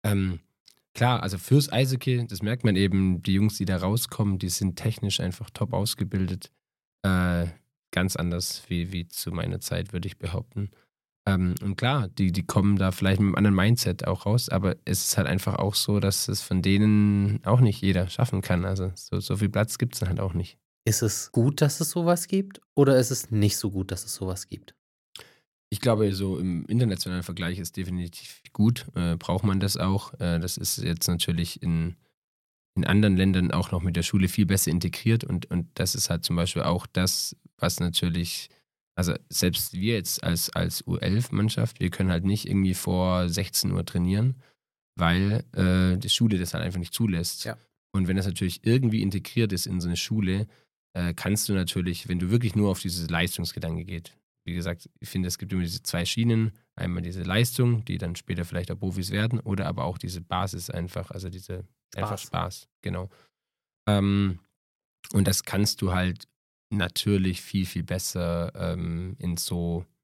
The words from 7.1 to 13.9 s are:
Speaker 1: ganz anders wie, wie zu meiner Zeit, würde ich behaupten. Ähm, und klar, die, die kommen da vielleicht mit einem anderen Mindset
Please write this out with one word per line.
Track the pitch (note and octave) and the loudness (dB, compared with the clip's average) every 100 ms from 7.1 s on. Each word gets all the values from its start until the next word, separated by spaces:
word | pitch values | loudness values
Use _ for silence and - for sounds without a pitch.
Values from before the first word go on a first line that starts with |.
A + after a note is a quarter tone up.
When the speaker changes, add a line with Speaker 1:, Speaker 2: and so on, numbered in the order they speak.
| F#2 F2+ F2 E2+ - _ _ _ | 2 4 2 0 -6 _ _ _
Speaker 1:
ganz | - F#2 - | 0 0 0
anders | F2 F2 - - - | -2 -2 -4 -8 -4
wie, | F2 E2+ | -4 -2
wie | F2+ E2+ | -6 -8
zu | - - | -8 -6
meiner | F2 E2+ F2+ | -4 -4 -4
Zeit, | - F2 E2+ | -4 -6 -4
würde | F2+ E2 | -6 -8
ich | - | -8
behaupten. | F2 F#2 - G#2 G2+ _ _ _ _ _ - | -6 -6 -6 -6 -8 _ _ _ _ _ 0
Ähm, | F#2+ F2+ F2+ | 2 2 0
und | G2+ | -4
klar, | F#2 A#2+ C#3+ G2 | -2 0 0 -2
die, | - F#2+ | 0 0
die | F#2 | 0
kommen | - G#2 G2 G2 | 0 2 4 4
da | F#2+ | 2
vielleicht | F#2 F#2+ G2 | 2 2 4
mit | G2+ | 2
einem | |
anderen | - G#2 F#2+ | 4 4 4
Mindset | G2 A#2+ - | 4 4 0